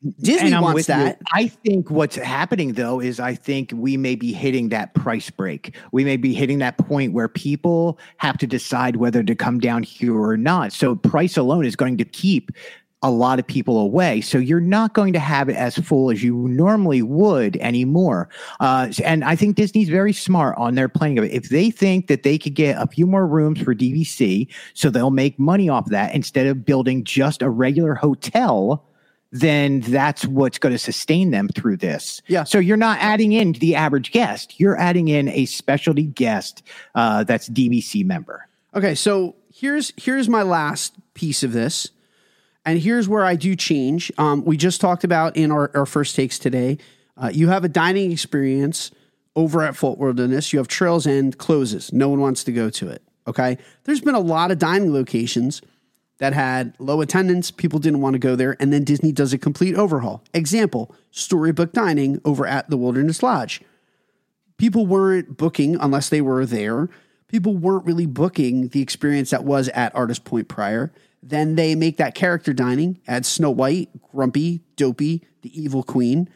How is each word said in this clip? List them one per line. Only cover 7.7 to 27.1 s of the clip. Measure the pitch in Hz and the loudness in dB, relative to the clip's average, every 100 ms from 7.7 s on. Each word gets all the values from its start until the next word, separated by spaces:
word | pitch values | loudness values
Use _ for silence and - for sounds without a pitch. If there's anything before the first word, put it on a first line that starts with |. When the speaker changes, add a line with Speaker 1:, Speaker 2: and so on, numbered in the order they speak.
| 170 170 156 - - | 0 0 -4 -14 -6
Speaker 2:
have | 147 - | -4 -2
to | 123 | -4
decide | 127 - 123 127 120 | -4 -4 -2 -2 0
whether | 120 120 | 0 2
to | - 113 | 0 0
come | 123 123 | 0 0
down | 120 120 | 0 -2
here | 110 - 120 110 | -4 -4 0 0
or | 107 110 | 0 0
not. | 139 180 104 | 2 0 -2
So | - 131 120 | 0 0 2
price | - 151 175 156 | 2 2 2 2
alone | 127 170 | 2 2
is | 127 - | 0 0
going | 131 120 | -2 0
to | |
keep | - - 190 143 - - - - _ - | -4 -2 0 0 -2 -18 -18 -20 _ -4
a | 135 | 0
lot | 117 123 127 | 2 2 0
of | - | -2
people | 135 123 113 | -4 0 2
away. | 101 147 175 107 | 2 2 2 0
So | - 131 | 0 0
you're | 127 170 | 2 2
not | 170 208 220 | 2 2 0
going | 214 196 | 0 0
to | 175 | 0
have | 143 139 135 | 0 0 0
it | - | -2
as | 123 151 | -4 -4
full | 156 139 131 | 0 2 2
as | 107 | 2
you | 120 120 127 | 0 0 -2
normally | 127 185 220 180 131 | 2 4 4 2 2
would | 113 151 208 143 104 - | 0 2 4 4 0 -2
anymore. | 117 120 127 165 180 92 87 - - - | -2 0 2 2 2 0 -4 -12 -16 -2
Uh, | 131 131 123 | 2 2 0
s-, | - | -2
and | - 160 | 0 2
I | 143 | 2
think | 165 208 208 | 2 2 2
Disney's | 208 220 175 | 2 2 2
very | 180 202 | 2 2
smart | 196 - 185 135 - | 0 2 2 2 0
on | 120 127 | 0 2
their | 131 | 2
planning | - 151 123 | 2 2 2
of | |
it. | 104 | 0
If | 123 - | -2 0
they | 147 220 | 2 2
think | - 190 185 180 | 2 2 2 2
that | 135 | 2
they | 139 151 | 2 0
could | 151 | 0
get | 139 147 - | 0 0 0
a | 117 | -2
few | - 180 | 0 2
more | 196 175 | 4 2
rooms | 156 151 156 | 2 2 0
for | - | 0
D | 113 127 | 0 0
V | 151 | 0
C, | 160 - 107 98 139 - - | -2 0 0 2 -2 -8 -18
so | - 151 | 0 0
they'll | 120 131 | 2 2
make | 135 135 131 | 2 0 2
money | 143 196 175 | 2 4 2
off | 123 107 | 0 0
that | 104 104 | -2 0
instead | 113 - 135 135 | -2 -2 0 0
of | 135 | 0
building | 113 135 127 131 | 2 2 2 -2
just | 107 | -2